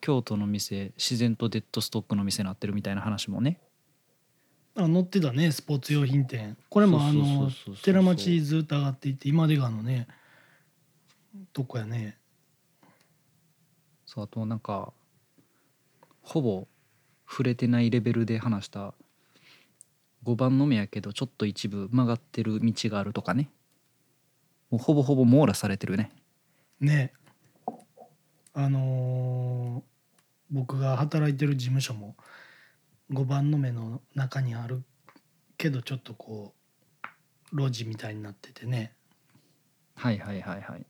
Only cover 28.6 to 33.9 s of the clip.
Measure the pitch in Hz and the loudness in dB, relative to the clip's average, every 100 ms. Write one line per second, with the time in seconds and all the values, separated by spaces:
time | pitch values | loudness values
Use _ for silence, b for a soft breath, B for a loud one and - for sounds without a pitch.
28.6 | 139 135 131 131 127 127 127 127 127 123 | 0 2 0 0 0 -2 -2 -2 -2 -4
29.6 | 123 120 - _ _ _ _ _ _ 139 | -4 -8 -12 _ _ _ _ _ _ -4
30.6 | 123 135 131 131 147 160 151 135 147 139 | -2 0 0 2 2 2 2 2 0 0
31.6 | 123 135 131 113 104 - B B B B | 0 0 -2 -6 -10 -18 B B B B
32.6 | B B _ _ _ 135 131 139 143 151 | B B _ _ _ -2 0 2 2 2
33.6 | 135 120 113 | 0 -2 -6